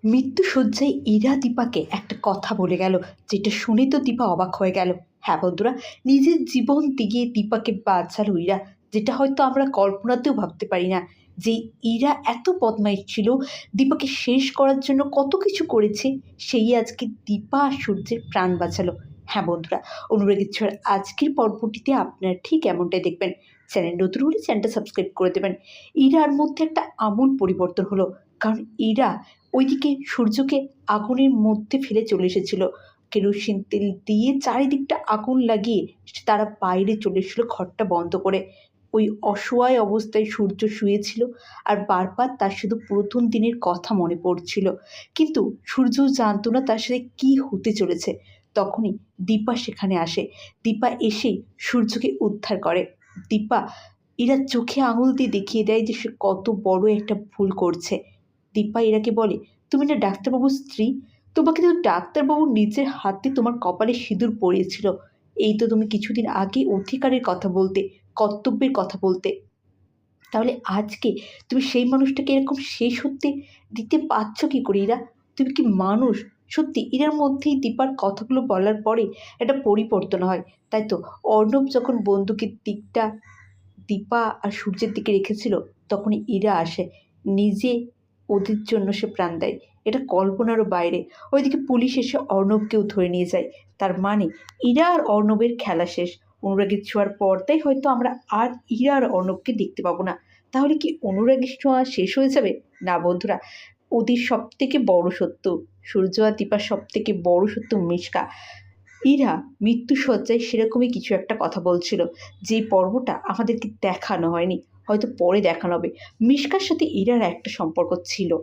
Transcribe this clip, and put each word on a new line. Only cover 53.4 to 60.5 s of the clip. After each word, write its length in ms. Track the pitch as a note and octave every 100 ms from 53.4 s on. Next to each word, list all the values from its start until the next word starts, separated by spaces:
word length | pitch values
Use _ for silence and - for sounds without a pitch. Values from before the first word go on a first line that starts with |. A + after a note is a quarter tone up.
| G#3+ A#3+ - - - _ _ -
ইরার 280 | A#3+ C4+ C4+
চোখে 340 | A#3+ A#3+ -
আঙুল 320 | B3+ A#3 C4
দিয়ে 180 | C4 B3
দেখিয়ে 340 | G3+ G3 A3
দেয় 160 | G#3 A3
যে 120 | A3
সে 160 | - - -
কত 300 | G3 F#3+ F#3+
বড় 440 | G#3 F#3+ F#3 G#3+
একটা 200 | G#3 G#3
ভুল 360 | G#3 - - G3
করছে। 520 | F#3+ F3 E3+ - G3 - _ _ _ _
দীপা 260 | G#3+ G#3+ A#3
ইরাকে 300 | A3+ G#3+ A3
বলে, 280 | G#3+ G#3+ - - _ _
"তুমি 160 | C4+ C#4+
না 80 |
ডাক্তারবাবুর 560 | C#4+ G3+ G3 - B3+ C4+